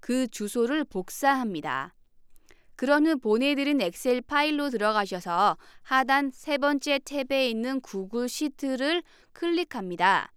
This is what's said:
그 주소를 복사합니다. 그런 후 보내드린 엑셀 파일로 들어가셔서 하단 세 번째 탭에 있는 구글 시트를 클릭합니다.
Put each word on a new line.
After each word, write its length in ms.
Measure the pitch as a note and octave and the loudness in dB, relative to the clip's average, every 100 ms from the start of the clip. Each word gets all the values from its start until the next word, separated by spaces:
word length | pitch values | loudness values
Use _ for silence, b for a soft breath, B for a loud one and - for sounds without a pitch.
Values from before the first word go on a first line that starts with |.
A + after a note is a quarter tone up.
그 260 | - B3 B3+ | -2 -2 -2
주소를 560 | - G#3 B3 A#3 D4+ | -4 -6 0 0 0
복사합니다. 1120 | D4 G3 F#3 - C#4 C4+ A#3+ E3+ D3 C3+ C#3 _ _ _ - - b b b - | -2 -6 -8 -2 2 2 0 -4 -4 -6 -6 _ _ _ -20 -20 b b b -6
그런 320 | B3+ C#4+ D#4 | 2 4 4
후 100 | D#4 | 2
보내드린 640 | A3 A3 C4+ C#4+ C#4 C#4+ | 2 2 2 0 0 0
엑셀 440 | F#3 F3+ C4 B3+ | 0 -2 -2 -2
파일로 480 | B3+ D4 D4 D4+ C#4+ | 0 0 0 0 -2
들어가셔서 840 | A#3 G#3 G#3+ G3+ F#3 F3+ F3 G3+ D#3+ b b | 0 0 0 0 -4 -4 2 2 2 b b
하단 480 | - C4 C4 C4+ C#4 | 0 0 4 2 2
세 240 | - - C#4+ | -6 -4 0
번째 420 | C#4 C#4+ D4 C#4 | 2 0 0 -2
탭에 500 | - C#4+ C4 C4+ C4 | -2 -6 -2 0 0
있는 300 | A3+ A#3+ C4+ | 0 -2 -4
구글 480 | - G3 F#3+ A3+ B3 | -6 -10 -6 -4 -4
시트를 760 | - D4+ - C#4 C4 C4+ E4+ b b b | -2 -6 -4 -4 -2 0 -2 b b b
클릭합니다. 1000 | - E4+ E4+ F4 B3 F#3+ F3 F3+ F#3 - | -6 -2 -2 -2 -6 -8 2 4 4 0